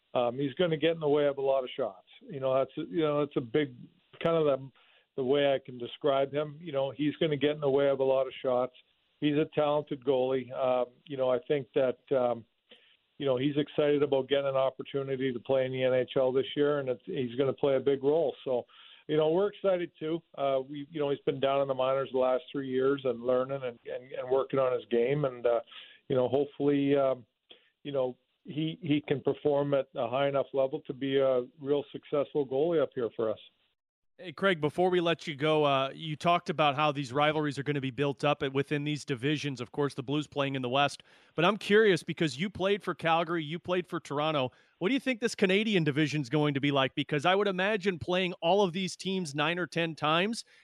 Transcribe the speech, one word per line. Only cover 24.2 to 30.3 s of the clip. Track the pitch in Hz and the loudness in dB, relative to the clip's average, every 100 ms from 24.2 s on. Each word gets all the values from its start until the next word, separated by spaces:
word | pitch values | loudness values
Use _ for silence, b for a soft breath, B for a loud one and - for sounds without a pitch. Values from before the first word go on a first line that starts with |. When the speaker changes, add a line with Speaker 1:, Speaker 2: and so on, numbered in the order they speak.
| 127 | 0
Speaker 1:
working | 135 127 135 | 0 2 0
on | 131 | 2
his | 123 - | 0 0
game. | 117 120 143 139 | 0 2 2 -2
And, | 123 120 | 0 0
uh, | 117 - B B B B | 0 0 B B B B
you | 131 | 0
know, | 123 | 2
hopefully, | 131 143 - 143 143 139 143 | 2 0 -2 0 2 2 2
um, | 135 127 113 _ - B B B | 2 -2 -8 _ -20 B B B
you | 147 | -8
know, | 139 127 123 _ _ - | -4 -4 -4 _ _ -12
he, | 143 160 165 | -4 -4 -4
he | 151 147 - | 0 0 0
can | 139 | -2
perform | - 139 151 143 143 | 0 0 2 2 2
at | 143 131 - | 0 0 -4
a | 117 | -2
high | 127 | 0
enough | 143 | 0